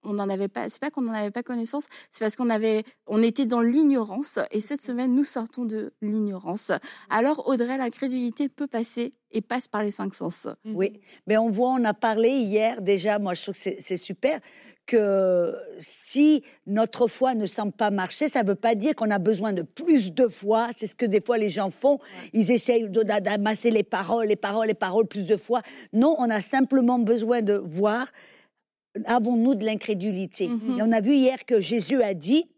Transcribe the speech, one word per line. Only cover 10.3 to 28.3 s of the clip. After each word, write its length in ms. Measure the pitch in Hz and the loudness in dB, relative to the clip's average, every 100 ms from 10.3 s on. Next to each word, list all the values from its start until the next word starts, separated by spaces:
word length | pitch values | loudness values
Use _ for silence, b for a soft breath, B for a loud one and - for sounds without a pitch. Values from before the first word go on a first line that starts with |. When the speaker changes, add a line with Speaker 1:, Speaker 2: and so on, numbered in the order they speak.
| 170 - - 220 | -8 -12 -12 -10
Speaker 2:
Oui, 340 | 208 196 208 b b - | -4 -4 -4 b b 0
mais 120 | 214 | 0
on 100 | 226 | 2
voit, 220 | 202 247 | 0 0
on 140 | 262 | 2
a 100 | 226 | 0
parlé 340 | 202 226 220 226 | 0 0 2 2
hier 540 | 277 220 208 220 233 | 2 0 2 0 -2
déjà, 360 | 190 196 185 208 | 0 0 2 0
moi 140 | 202 | -2
je 100 | 175 | -6
trouve 100 | - | -8
que 60 | 190 | -8
c'est, 180 | - 185 | -6 -8
c'est 160 | - 180 | -6 -8
super, 440 | - 190 269 302 B B B B | -6 -2 -2 -2 B B B B
que 680 | - 233 208 196 190 180 170 - - - | 0 2 4 2 4 2 2 -4 -12 -18
si 640 | - - - 262 294 302 b b - | -18 -20 -8 2 4 4 b b -6
notre 400 | 202 226 - 240 | 0 0 2 0
foi 260 | - 254 | 2 0
ne 120 | 240 214 | 0 -2
semble 260 | - 208 | -4 -6
pas 180 | - 214 | -2 0
marcher, 380 | 202 185 - - | 0 -4 -2 0
ça 140 | 262 | 0
veut 120 | 208 | 0
pas 200 | 196 233 | 2 2
dire 200 | 226 233 | 2 0
qu'on 160 | 247 214 | 0 0
a 80 | 202 | 0
besoin 360 | 185 208 214 | 2 0 0
de 80 | 190 | -4
plus 500 | 165 - 330 302 185 | -6 -8 4 4 4
de 160 | 156 247 | 2 2
foi. 400 | - 202 220 233 240 | 2 0 2 2 -4
C'est 100 | 214 | -10
ce 80 | |
que 120 | _ 233 | _ 0
des 160 | 202 | 0
fois 160 | - 233 | 2 0
les 100 | 214 | 0
gens 220 | 175 196 | -2 -4
font. 240 | - 262 | 0 2
Speaker 1:
Ouais. 360 | 285 - - - | 2 -2 -18 -4
Speaker 2:
Ils 160 | 220 190 | 0 4
essayent 400 | 240 - 233 220 | 4 4 2 2
de, 120 | 190 | 0
d'a-, 180 | 214 208 | 2 0
d'amasser 500 | 196 208 202 214 240 | 0 0 0 0 2
les 120 | 220 | 2
paroles, 440 | - 240 175 233 220 | 0 -2 -2 -2 0
les 100 | 208 | 0
paroles, 300 | 202 208 226 | 0 -2 0
les 80 | |
paroles, 320 | 220 190 190 220 | 0 0 2 0
plus 180 | 202 | -2
de 140 | 180 208 | 0 -2
foi. 240 | - 240 - B B | 0 -4 -4 B B
Non, 200 | 208 269 311 | 2 4 4
on 100 | 240 | 0
a 140 | 214 | 0
simplement 560 | 185 269 262 269 240 247 | 0 0 2 4 4 2
besoin 420 | 220 233 220 240 | 2 2 2 0
de 140 | 208 | 2
voir, 540 | 202 180 156 208 220 262 b b | 0 -2 -2 0 0 -4 b b